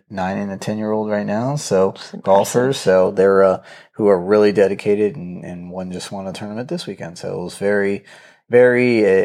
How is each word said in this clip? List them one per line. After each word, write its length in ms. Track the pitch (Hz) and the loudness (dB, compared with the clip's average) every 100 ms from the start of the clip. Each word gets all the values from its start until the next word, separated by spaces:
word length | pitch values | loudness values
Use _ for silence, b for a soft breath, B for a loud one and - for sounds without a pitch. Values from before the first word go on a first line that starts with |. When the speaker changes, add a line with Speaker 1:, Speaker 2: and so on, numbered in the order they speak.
| - | -14
Speaker 1:
nine 300 | 98 92 98 | -8 -6 -6
and 140 | 101 | -8
a 40 | 98 | -10
ten-year-old 540 | - 107 107 107 107 | -8 -6 -4 -4 -2
right 160 | 104 104 | -4 -4
now. 300 | 104 123 147 | -4 -4 -6
So 340 | - - 95 | -2 0 0
Speaker 2:
That's 240 | - - | -2 -14
impressive. 80 | - | -8
Speaker 1:
golfers, 540 | - 98 - 120 127 - | 2 2 2 2 0 0
so 320 | - 92 92 | 2 4 4
they're, 320 | 98 98 98 | 2 4 6
uh, 200 | 95 92 B B B | 4 2 B B B
who 120 | - 104 | -2 2
are 140 | 95 | 2
really 320 | 87 104 104 | 2 4 4
dedicated, 640 | 98 98 98 107 104 104 - | 4 2 0 -2 0 0 -4
and, 280 | 87 90 | -12 -14
and 280 | 87 90 87 | -14 -14 -12
one 180 | 92 92 | -12 -10
just 220 | 90 - | -10 -10
won 160 | 98 95 | -10 -10
a 40 | |
tournament 360 | 87 107 107 131 | -10 -10 -10 -8
this 180 | 180 - | -8 -10
weekend. 320 | 95 85 87 | -12 -14 -12
So 220 | 98 95 | -10 -8
it 20 | |
was 140 | 90 - | -10 -4
very, 460 | 101 101 98 101 - B B B B | 0 0 0 -4 -8 B B B B
very, 760 | 120 123 123 123 117 104 95 | 4 6 4 2 2 4 4